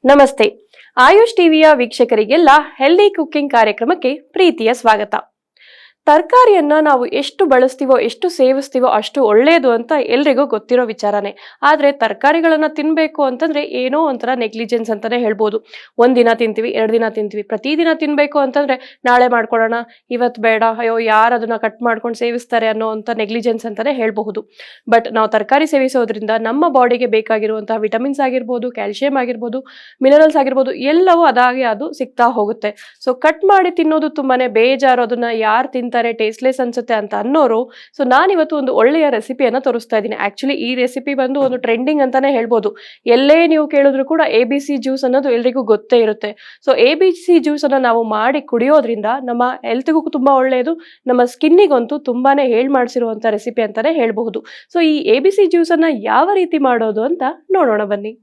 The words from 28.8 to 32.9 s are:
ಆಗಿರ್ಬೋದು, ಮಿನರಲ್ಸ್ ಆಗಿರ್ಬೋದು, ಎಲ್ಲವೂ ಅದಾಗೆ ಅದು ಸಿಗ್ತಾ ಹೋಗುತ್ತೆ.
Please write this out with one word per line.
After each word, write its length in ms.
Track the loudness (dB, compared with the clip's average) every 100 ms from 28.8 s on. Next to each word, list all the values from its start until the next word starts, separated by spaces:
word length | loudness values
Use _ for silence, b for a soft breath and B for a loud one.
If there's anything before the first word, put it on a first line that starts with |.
| -10 -4 -2 -2
ಆಗಿರ್ಬೋದು, 480 | -4 -6 -8 -10 -12 B B B
ಮಿನರಲ್ಸ್ 340 | 4 6 6 4
ಆಗಿರ್ಬೋದು, 360 | 0 0 -2
ಎಲ್ಲವೂ 520 | -4 0 2 4 4
ಅದಾಗೆ 380 | 4 2 0 0
ಅದು 300 | -4 -4 -8
ಸಿಗ್ತಾ 320 | -8 -10 0
ಹೋಗುತ್ತೆ. 760 | 0 0 -4 -4 -8 -8 -20